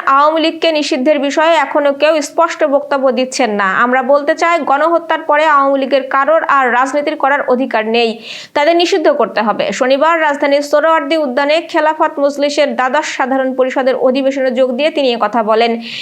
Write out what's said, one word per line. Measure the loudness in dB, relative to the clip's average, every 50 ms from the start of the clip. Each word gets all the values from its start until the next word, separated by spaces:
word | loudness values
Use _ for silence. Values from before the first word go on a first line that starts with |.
| 0
"আওয়ামী | 2 4 4 4 4 2 2
লীগকে | 0 0 -2 0 -2 0
নিষিদ্ধের | 0 0 -2 -2 -2 0 2 2 2 2
বিষয়ে | 0 -2 0 2 2 2 2
এখনো | 2 0 0 0 0 0 0
কেউ | 0 0 2 2 2 0
স্পষ্ট | -2 -4 0 0 0 0 0 -2 -2
বক্তব্য | 0 0 0 0 -2 -2 0 0 0
দিচ্ছেন | 0 0 -2 -2 -2 -2 -2 0
না। | 0 0 0 0 2 2
আমরা | 2 2 2 0
বলতে | 2 2 2 2 2 0 -2
চাই, | 0 0 0 0 0
গণহত্যার | 0 0 0 0 2 2 0 0 0 -2 -4 -4
পরে | 0 0 0 2 2
আওয়ামী | 2 2 2 2 2 0 0
লীগের | 0 0 0 -2 0 0
কারোর | -2 0 2 2 2 0 2
আর | 2 2 2 2 2
রাজনীতি | 2 0 0 0 -2 -2 -2 -2
করার | -4 0 0 0 0 0 0 0
অধিকার | 0 0 0 -2 -2 -2 -2
নেই, | 0 0 0 0 0 -2 -6 -12 -18 -18 -18 -12 -6 -2
তাদের | 0 2 2 2
নিষিদ্ধ | 2 2 2 0 2 2 2
করতে | 2 2 0 -2 0 -2
হবে।" | 0 0 0 -2 -2 -4
শনিবার | -2 -2 0 0 2 2 2 2 2 2
রাজধানীর | 0 0 0 0 0 0 0 0
সোহরাওয়ার্দী | 0 0 0 2 2 2 2 2 0 0 -2
উদ্যানে | -2 -2 -2 -2 -2 0 0 0 -2
খেলাফত | -2 -2 -2 0 0 0 0 0 -2 -2 -2 -2
মজলিসের | -2 -2 -2 0 -2 -2 0 0 0 0 0
দ্বাদশ | -2 -2 0 0 -2 -2
সাধারণ | -4 -4 -4 -2 -2 0 0 -2 -2 0
পরিষদের | 0 -2 0 0 -2 0 0 0
অধিবেশনে | 0 0 0 0 2 0 0 0 0 -2 -2
যোগ | 0 0 0 0
দিয়ে | 0 -2 -2 -2
তিনি | 0 0 0 0
এ | 0 0
কথা | -2 -2 0 0
বলেন। | 0 2 2 2 2 0 -2 -4 -6 -10 -12 -12